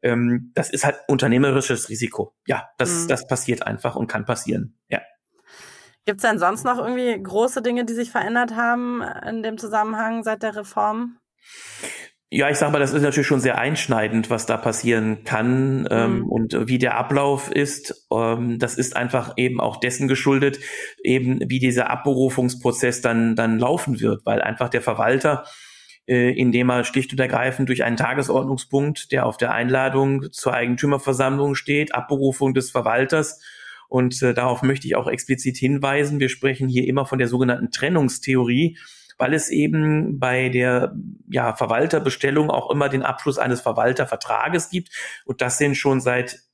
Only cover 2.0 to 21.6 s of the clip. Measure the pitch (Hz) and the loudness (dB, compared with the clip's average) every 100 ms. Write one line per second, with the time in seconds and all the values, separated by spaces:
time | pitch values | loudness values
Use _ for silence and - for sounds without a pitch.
2 | 117 - - _ - 127 - _ 151 170 | -6 -4 -8 _ -4 -4 -4 _ -2 -2
3 | 170 131 - 151 - 120 - 107 120 - | -2 -4 -2 -4 -2 -4 -2 -4 -4 -4
4 | 117 110 107 117 - - - _ _ - | -4 -4 -4 -4 -2 -4 -6 _ _ -8
5 | - _ _ _ _ - - - - _ | -8 _ _ _ _ -20 -20 -20 -20 _
6 | - 202 240 214 180 220 254 247 233 247 | -6 0 0 2 0 0 -2 -2 -2 -2
7 | 247 208 190 196 240 254 240 240 233 233 | -2 -2 -2 0 0 0 -2 -2 -2 -4
8 | 233 240 202 233 240 226 240 240 247 240 | -2 -2 0 0 0 0 0 0 -2 -4
9 | - - - 226 220 220 220 214 214 220 | -6 -8 -8 -6 -6 -8 -4 -2 0 -2
10 | 220 226 220 220 220 208 202 - 208 220 | -2 -2 -4 -4 -4 -6 -8 -2 -2 -2
11 | 240 240 _ _ _ - - - - - | -6 -10 _ _ _ -20 -18 -14 -12 -12
12 | - _ _ - 139 147 147 151 139 147 | -16 _ _ 0 2 2 2 2 2 2
13 | 143 143 139 139 127 117 127 156 - 113 | 2 2 2 2 2 2 0 -2 0 0
14 | 107 113 110 113 - 113 117 110 120 113 | 2 0 0 -2 -2 -2 0 -2 2 2
15 | 110 107 - 110 117 131 135 135 - 113 | 2 -4 -2 0 2 2 2 0 0 2
16 | 117 117 117 113 113 - 113 127 123 113 | 2 0 0 -2 0 0 0 2 2 0
17 | 117 143 143 139 - - 143 - - - | 0 2 2 0 0 0 0 -4 -10 -14
18 | _ 110 113 117 120 117 120 - 127 - | _ 0 0 0 -2 -2 -2 -2 -2 -2
19 | 120 127 113 - 127 123 117 107 123 123 | -2 -2 -2 -2 0 0 -2 -2 -4 -2
20 | 135 131 - 135 139 135 - - - - | 0 2 4 4 2 -2 -12 -12 -12 -6
21 | - 127 127 131 123 127 | 0 2 2 0 0 0